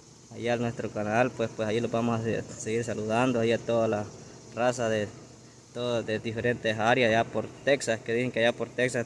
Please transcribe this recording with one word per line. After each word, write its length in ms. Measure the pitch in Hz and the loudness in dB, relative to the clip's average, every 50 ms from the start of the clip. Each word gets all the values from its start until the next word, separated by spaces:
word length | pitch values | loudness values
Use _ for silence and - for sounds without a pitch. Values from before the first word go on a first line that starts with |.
| - - - - - - 113 | -20 -20 -20 -20 -20 -16 -10
allá 200 | 110 110 120 120 | -4 -2 0 0
a 40 | |
nuestro 320 | 117 120 117 117 - 110 104 | 0 0 -2 -2 -4 -6 -4
canal. 420 | - 107 104 104 110 117 123 123 | -4 -2 -2 2 2 2 2 2
Pues, 180 | 120 - 113 113 - | 0 -2 -4 -2 -2
pues 140 | - 110 | -2 -2
ahí 140 | 107 107 120 | 0 0 0
los 100 | 117 113 | 0 0
vamos 300 | 120 117 117 117 117 113 | 0 0 0 0 0 0
a 20 | 113 | 0
se-, 200 | 113 107 - - - - | -2 -2 -2 -4 -8 -12
seguir 280 | - - 110 110 117 120 | -10 -6 -4 -2 -2 -2
saludando, 560 | 117 101 104 107 110 110 117 127 131 120 117 | -2 -4 -4 -2 0 2 2 2 2 2 2
ahí 100 | 113 113 | 2 2
a 60 | 113 | 2
toda 300 | 110 117 - 117 117 113 | 0 0 0 0 2 2
la 180 | 113 104 104 107 107 - - - - - - - - - | 2 0 -2 -4 -6 -10 -16 -18 -18 -20 -20 -18 -10 -4
raza 320 | 113 120 127 120 123 117 | -2 0 0 0 0 0
de, 200 | 110 110 107 104 104 - - - - - - - - - - - - - | 0 0 0 -2 -2 -6 -12 -18 -20 -20 -20 -20 -20 -20 -20 -20 -14 -8
todos 320 | 120 123 120 120 113 101 | -6 -4 -2 -2 -2 -2
de 140 | 113 110 107 | -2 -2 -2
diferentes 580 | - 117 110 113 113 120 117 110 - 110 107 | -2 -4 -4 0 0 0 0 2 0 0 0
áreas, 320 | 113 104 117 127 131 123 110 | 2 4 4 4 6 6 6
allá 140 | 110 117 113 | 6 4 2
por 240 | - - 110 - - - - - | 2 0 -4 -4 -4 -6 -4 2
Texas, 360 | 131 143 131 - 117 113 110 | 2 2 2 2 0 -2 -2
que 140 | - 117 117 | -2 -2 0
dicen 180 | 120 127 123 | 0 0 0
que 80 | - 113 | 2 2
allá 120 | 117 120 | 4 4
por 160 | 117 - 117 120 | 2 0 -4 -4
Texas 360 | - - 123 127 120 120 117 | -2 0 0 0 0 -2 -2